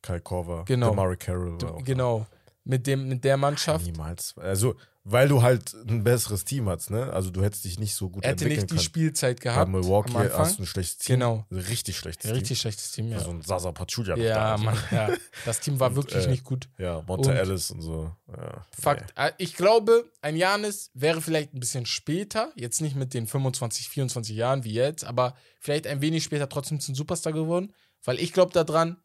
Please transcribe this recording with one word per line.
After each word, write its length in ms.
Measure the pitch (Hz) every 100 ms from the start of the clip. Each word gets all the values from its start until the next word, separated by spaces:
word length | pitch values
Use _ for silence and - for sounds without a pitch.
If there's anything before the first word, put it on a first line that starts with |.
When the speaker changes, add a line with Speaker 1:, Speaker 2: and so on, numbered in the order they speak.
Speaker 1:
Kyle 200 | - 87
Korver, 440 | - 90 85 85
Speaker 2:
Genau. 260 | 92 127 120
Speaker 1:
DeMarre 260 | 101 92 90
Carroll 340 | - 90 90
war 60 | 85
Speaker 2:
Du, 80 | -
Speaker 1:
auch 100 | 82
da. 60 |
Speaker 2:
genau. 420 | 131 127 123 113 110 _ _ _
Mit 220 | - 131 123
dem, 220 | 135 135
mit 140 | 127
der 140 | 135 135
Mannschaft. 480 | 143 147 - 156 87
Speaker 1:
Niemals. 480 | 80 78 85 - -
Also, 360 | 90 98 123 - - _ 98
weil 200 | 117 143
du 120 | 127
halt 320 | 120 117 - 110 117
ein 140 | 117
besseres 420 | 107 120 - 104
Team 240 | - 139 107
hast, 220 | 87 -
ne? 220 | 107 131
Also, 180 | - 92
du 140 | 90
hättest 200 | 101 -
dich 140 | 98 87
nicht 160 | 104
so 160 | - 95
gut 140 | 95
Speaker 2:
Er 60 | 123
hätte 100 | 139
Speaker 1:
entwickeln 180 | 147 151
Speaker 2:
nicht 80 | -
die 20 |
Speaker 1:
können. 100 | 160
Speaker 2:
Spielzeit 520 | 156 165 160 156 131 123
Speaker 1:
Bei 40 | 123
Speaker 2:
gehabt 180 | 123 175
Speaker 1:
Milwaukee 400 | 95 90 101 104
Speaker 2:
am 60 | 120
Anfang. 220 | 104 -
Speaker 1:
hast 180 | 160 208
du 60 |
ein 20 | 95
schlechtes 320 | 98 87 -
Team. 160 | - 127
Speaker 2:
Genau. 260 | 120 113 104
Speaker 1:
Richtig 440 | 95 92 117 - -
schlechtes 320 | - 78 107
Speaker 2:
Ja, 40 |
richtig 140 | 123 -
Speaker 1:
Team. 80 | 120
Speaker 2:
schlechtes 280 | 113 104 -
Team, 180 | - 110
ja. 80 | 107
Speaker 1:
So 100 | 87
ein 100 | 85
Zaza 280 | 80 92 87
Pachulia 460 | 78 90 - 104 120
noch 60 |
Speaker 2:
Ja, 320 | 113 110 110 107
Speaker 1:
da. 20 |
Speaker 2:
Mann, 180 | 110 107 -
ja. 200 | 185 107 - - -
Das 160 | - 113
Team 180 | - 135
war 120 | 127
Speaker 1:
<laughs> 0 |
Und, 60 | 139
Speaker 2:
wirklich 280 | 139 - 117
Speaker 1:
äh, 20 |
Speaker 2:
nicht 120 | 131
gut. 260 | - 131 - -
Speaker 1:
ja, 260 | 90 82 80
Monta 240 | 113 135
Speaker 2:
Und 60 | 127
Speaker 1:
Ellis 340 | 92 95 -
und 120 | 95
so. 280 | 80 80 80 87 - 107
Ja, 300 | 80 - - -
Speaker 2:
Fakt, 340 | 151 143 101 -
Speaker 1:
nee. 100 | 139
Speaker 2:
äh, 40 | -
ich 160 | 175
glaube, 560 | - 185 226 214 233 233 _
ein 120 | 147
Giannis 560 | 156 185 208 208 202 -
wäre 280 | 123 147 160
vielleicht 340 | 156 160 147
ein 60 | 135
bisschen 260 | 120 131 117
später, 640 | - - 165 208 220 240 247
jetzt 240 | 120 -
nicht 160 | 156 135
mit 180 | 131
den 140 | 127 110
fünfundzwanzig, 600 | 143 135 - 120 - -
vierundzwanzig 460 | - 131 123 110 107
Jahren 280 | 120 139
wie 80 | 113
jetzt, 320 | 110 135 165
aber 320 | - 120 123 - _ _
vielleicht 260 | - 147 135
ein 140 | 143
wenig 240 | 151 160
später 240 | - 147 139
trotzdem 320 | 147 139 151
zum 160 | - 131
Superstar 360 | 151 175 165
geworden, 400 | 156 160 175 196 _ _ _
weil 140 | - 127
ich 140 | 170
glaube 200 | 185 180
daran 440 | 175 156 156 165 180